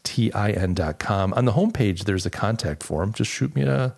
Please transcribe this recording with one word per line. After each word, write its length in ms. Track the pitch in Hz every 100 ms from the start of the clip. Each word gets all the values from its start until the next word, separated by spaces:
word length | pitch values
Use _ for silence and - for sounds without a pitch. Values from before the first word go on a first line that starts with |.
T 300 | - - 110
I 180 | - 104
N 220 | 95 92
dot 260 | 90 80 -
com. 340 | - 98 95 117
On 100 | 123
the 80 |
homepage, 500 | 113 214 208 104 87
there's 220 | - 95 -
a 40 |
contact 540 | - 101 113 - 76
form. 300 | - 78 95
Just 180 | - 117
shoot 240 | - 131 139
me 60 |
a, 340 | 135 135 127